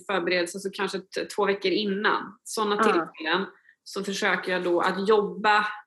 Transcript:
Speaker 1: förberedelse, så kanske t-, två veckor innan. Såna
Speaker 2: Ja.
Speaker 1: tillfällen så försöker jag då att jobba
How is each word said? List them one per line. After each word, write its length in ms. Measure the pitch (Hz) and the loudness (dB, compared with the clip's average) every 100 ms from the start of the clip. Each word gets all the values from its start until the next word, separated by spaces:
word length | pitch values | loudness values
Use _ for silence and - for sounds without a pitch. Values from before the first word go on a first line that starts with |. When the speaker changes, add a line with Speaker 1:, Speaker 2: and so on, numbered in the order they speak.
Speaker 1:
förberedelse, 540 | - 190 175 180 175 196 | -4 -2 0 0 0 -4
så 120 | 196 | -6
kanske 280 | 196 190 190 | -2 -2 -2
t-, 260 | - - - - | -8 -8 -6 0
två 100 | 196 | 0
veckor 260 | 196 190 | 0 0
innan. 680 | 180 208 196 208 - - - | 0 0 0 0 0 -4 -14
Såna 320 | - - 208 208 | -10 -4 0 2
Speaker 2:
Ja. 60 | |
Speaker 1:
tillfällen 640 | 220 180 165 - 156 180 196 - _ _ | 2 2 0 -6 -2 -2 -2 -10 _ _
så 200 | - 202 | -12 -8
försöker 480 | 196 190 202 185 190 | -6 -2 0 0 0
jag 120 | 180 | -2
då 160 | 180 175 | 2 2
att 280 | - 185 196 | 2 2 4
jobba 580 | 214 196 180 214 208 214 - | 4 4 0 4 4 2 -4